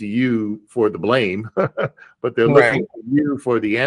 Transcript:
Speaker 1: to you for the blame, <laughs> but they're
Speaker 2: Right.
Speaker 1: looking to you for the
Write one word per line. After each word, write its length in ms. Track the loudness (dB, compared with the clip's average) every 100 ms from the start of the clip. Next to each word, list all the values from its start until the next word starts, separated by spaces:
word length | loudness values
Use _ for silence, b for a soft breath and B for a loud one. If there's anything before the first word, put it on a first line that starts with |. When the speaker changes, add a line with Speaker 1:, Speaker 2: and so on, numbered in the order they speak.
Speaker 1:
to 40 | -6
you 560 | -2 0 0 -4 -8 _
for 120 | 0 0
the 80 | 0 0
blame, 420 | 0 0 -4 -4
<laughs> 40 | -4
but 760 | -2 -4 -8 -8 -20 _ -4 0
they're 120 | 4
Speaker 2:
Right. 260 | 6 4
Speaker 1:
looking 120 | 0 -4
to 100 | -12 -2 0
you 100 | 0 -2 -2
for 140 | -2
the 140 | 0 -2